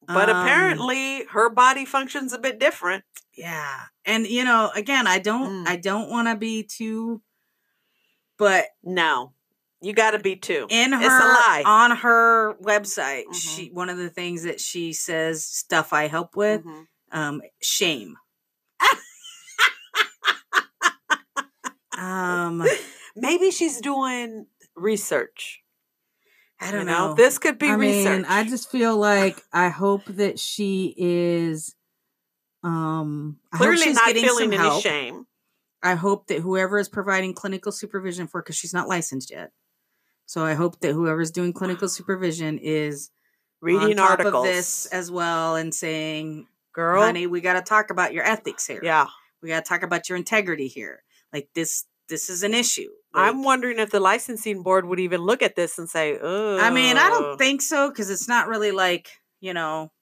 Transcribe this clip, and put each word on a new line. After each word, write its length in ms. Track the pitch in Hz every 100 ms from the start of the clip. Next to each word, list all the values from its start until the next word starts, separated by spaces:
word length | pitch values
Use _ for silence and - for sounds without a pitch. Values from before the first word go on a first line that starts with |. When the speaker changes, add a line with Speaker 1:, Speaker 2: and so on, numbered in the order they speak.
| -
Speaker 1:
But 220 | 180 208
Speaker 2:
Um, 80 | 190
Speaker 1:
apparently 880 | 180 294 370 339 247 262 269 269 240
her 240 | 214 233
body 340 | 226 254 262
functions 480 | 269 269 269 294 262
a 80 | 233
bit 200 | 254 220
different. 440 | 269 - 175 190 _ - _ -
Speaker 2:
Yeah. 420 | 170 165 147 135 - _ -
And, 200 | 220 220
you 200 | 240 254
know, 260 | 233 214
again, 320 | 202 208 269 220
I 140 | 185
don't, 460 | 185 226 269 190 175
Speaker 1:
Mm. 20 |
Speaker 2:
I 80 | 180
don't 340 | 185 202 220
wanna 280 | 233 233 220
be 260 | 220 226
too, 580 | 214 - 220 220 226 226 _ _ _ _ _ _ _ _ _ _ _ _
but 300 | 208 185 - _
Speaker 1:
No. 500 | 175 185 165 135 131 _ _ _ _ _
You 140 | 180
gotta 240 | 208 220 214
be 180 | 202 190
too. 300 | - 170 113
Speaker 2:
in 200 | 226 247
Speaker 1:
It's 120 | 269 233
a 40 |
Speaker 2:
her, 100 | 254
Speaker 1:
lie. 420 | 254 254 233 160
Speaker 2:
on 280 | 147 214 240 233
her 580 | 240 233 233 226 214 214
website, 640 | 196 208 202 - 139 135 - 170
she, 320 | 165 156 170
Speaker 1:
Mm-hmm. 80 | 175
Speaker 2:
one 140 | 180
of 80 | 180
the 100 | 175
things 320 | 170 175 175
that 180 | 170 -
she 320 | - 180 165
says, 540 | 151 - 165 160 160 -
"Stuff 480 | - - 165 156
I 140 | 151 151
help 280 | 156 170 -
with," 260 | 208 214 160
Speaker 1:
Mm-hmm. 160 | 156 160 _ _
Speaker 2:
um, 300 | 160 151 143 - _
shame. 560 | - - 185 143 98 73 _ _ _ _ _ _
Speaker 1:
<laughs> 80 | - - - _ - - - - - - - - - _ - - _ - - _ 339 - _ 302 _ - 277 _ - _ _ 185
Speaker 2:
Um, 680 | 185 185 180 180 170 170 170 466 - - - -
Speaker 1:
Maybe 340 | 254 349 381
she's 300 | 359 330 254
doing 640 | 262 277 262 247 233 220 - _ _ -
research. 880 | 185 214 - 147 - - - - _ _ _ _ _ _ _ _ _ _
Speaker 2:
I 80 | 185
don't 100 | 202
Speaker 1:
You 40 | 180
know? 220 | 170 185
Speaker 2:
know. 40 | 151
Speaker 1:
This 240 | 247 -
could 180 | 330 254
be 100 | -
Speaker 2:
I 60 | 214
mean, 300 | 214 202 202
Speaker 1:
research. 200 | 190 185
Speaker 2:
I 140 | 196
just 260 | 220 247 -
feel 260 | 254 226 214
like, 460 | 208 202 196 180 _
I 180 | 170 180
hope 360 | 151 196 202 -
that 340 | 190 101 -
she 540 | - - 202 190 185 -
is, 800 | 175 175 175 170 165 160 156 - _ _ _ _ _ _ _ _
um, 720 | 175 165 160 160 151 147 151 147 _
I 60 | 170
hope 80 | 254
Speaker 1:
Clearly 180 | 349
Speaker 2:
she's 120 | 320 262
Speaker 1:
not 120 | 226
Speaker 2:
getting 180 | 220 240
some 100 | 240
Speaker 1:
feeling 160 | 220
any 40 | 196
Speaker 2:
help. 200 | 165 147
Speaker 1:
shame. 420 | 196 147 127 156 - _ _ _ _ _
Speaker 2:
I 140 | 180 180
hope 320 | 190 202 -
that 120 | 156
whoever 360 | 175 190 190 202
is 100 | 196
providing 440 | 208 196 190 190
clinical 380 | 180 202 190 208
supervision 560 | 196 202 202 190 175 165
for, 140 | 175
'cause 140 | 170 160
she's 180 | 170
not 140 | 175 -
licensed 440 | 180 165 135 -
yet. 200 | - 85 _ _ _ _ _ _ _ _
So 160 | - 160
I 80 | 151
hope 260 | 175 170
that 120 | 165
whoever's 380 | 151 170 160 160
doing 220 | 165 180
clinical 340 | 175 185 180 190
supervision 720 | - 185 190 185 160 160 156
is 500 | 156 156 151 143 - _ _ _ _ _
Speaker 1:
Reading 300 | 165 190 214 208
Speaker 2:
on 80 | 190
top 20 | 185
Speaker 1:
articles. 160 | 196 135 127
Speaker 2:
of 60 |
this 320 | 180 175 - -
as 220 | 185 175
well 440 | 175 170 165 160 160
and 180 | 160
saying, 760 | 156 165 160 156 156 156 156 - _ _
Speaker 1:
Girl. 280 | - 165 180
Speaker 2:
"Honey, 240 | 214 175 175
we 160 | 175
gotta 200 | 180 180
talk 280 | 185 214 214
about 240 | 185 170
your 100 | 156
ethics 440 | 143 214 170 - -
here. 140 | 123
Speaker 1:
Yeah. 240 | 165 156 139 - _ _
Speaker 2:
We 80 | 165
gotta 160 | 160 160
talk 160 | 175
about 260 | 175 175 -
your 80 | 180
integrity 500 | 175 220 196 160 135
here. 360 | 135 104 65 _ _ _
Like, 160 | 147 143
this, 320 | - 160 - - _ _
this 200 | 156 -
is 140 | 180
an 100 | 202
issue." 360 | 226 240 - 104 - _
Speaker 1:
I'm 240 | - 196 262
Speaker 2:
Like, 80 | 269
Speaker 1:
wondering 340 | 262 247 233
if 100 | 214
the 100 | 208
licensing 640 | 190 220 - 220 220 202
board 220 | 180 190 175
would 140 | 180
even 220 | 180 175
look 200 | 175 254
at 140 | 233 -
this 220 | 170 -
and 100 | 165
say, 300 | 165 156 143
Speaker 2:
I 500 | 156 190 214 196 214
mean, 260 | 254 254 247
I 120 | 349
don't 160 | 466 294
Speaker 1:
"Ugh." 40 | 143
Speaker 2:
think 220 | 262 277
so, 280 | - 302 277
'cause 180 | 277 196
it's 180 | 190 -
not 200 | 240 202
really 240 | 220 208
like, 500 | 196 185 175 - - _ _
you 140 | 190
know 380 | 175 160 156 156 _